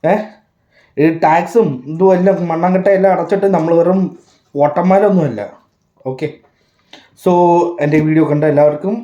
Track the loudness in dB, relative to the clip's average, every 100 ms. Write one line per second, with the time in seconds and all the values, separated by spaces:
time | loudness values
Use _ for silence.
0 | 0 -2 -4 -18 _ _ _ _ _ -2
1 | -2 0 0 0 0 0 0 -4 -10 0
2 | 2 2 2 0 -4 -2 0 0 0 2
3 | 2 0 -2 -2 0 0 0 2 2 0
4 | -2 -8 _ _ _ -2 -2 0 2 2
5 | 2 2 -2 -6 -12 -16 _ _ _ _
6 | -12 -8 -10 -10 _ _ _ _ _ -20
7 | _ _ 0 2 4 2 0 -2 0 0
8 | 2 0 0 0 0 2 2 0 -6 -8